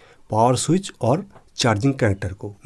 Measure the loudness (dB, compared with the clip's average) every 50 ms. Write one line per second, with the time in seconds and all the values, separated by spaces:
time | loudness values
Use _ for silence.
0 | -20 -20 -20 _ -12 -6 0 2 2 2 2 0 0 0 0 0 0 -4 -8 _
1 | -2 0 0 0 -2 -8 -18 -20 -20 _ _ -2 0 0 0 2 0 0 0 2
2 | 0 0 0 -2 -4 -8 -10 -10 -14 -16 -16 -2 2